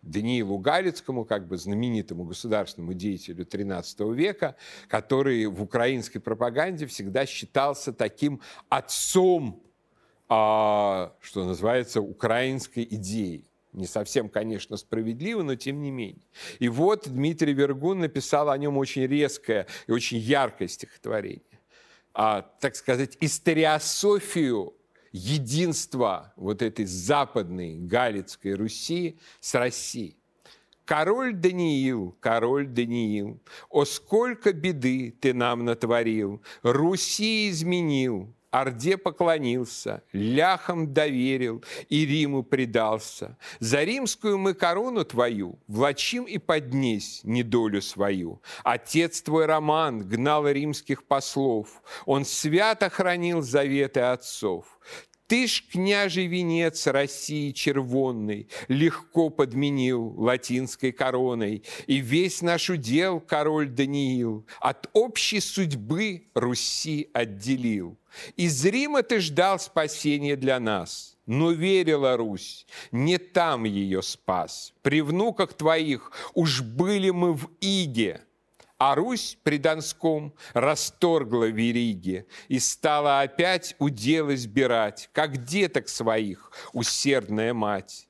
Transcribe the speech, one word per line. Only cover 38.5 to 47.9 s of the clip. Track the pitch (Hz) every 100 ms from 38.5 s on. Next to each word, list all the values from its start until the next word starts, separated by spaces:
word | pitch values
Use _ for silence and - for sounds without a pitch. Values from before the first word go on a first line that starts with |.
Орде | 123 135 120 139 190
поклонился, | 190 156 175 160 131 123 120 - 110 104 _
ляхам | 98 104 131 170 185 - 175 156
доверил | 139 151 131 127 135 123 113 - - -
и | 147 156
Риму | 151 147 139
предался. | 120 135 123 113 110 110 107 - - 123 - -
За | 113 135
римскую | 160 254 254 - 220 196
мы | 190
корону | 190 175 175 247 240
твою | 165 117 123 110 95 - _
влачим | 107 139 139 - 240
и | 247 208
поднесь | - 160 135 131 131 107 - -
недолю | - 117 120 120 110 101
свою. | -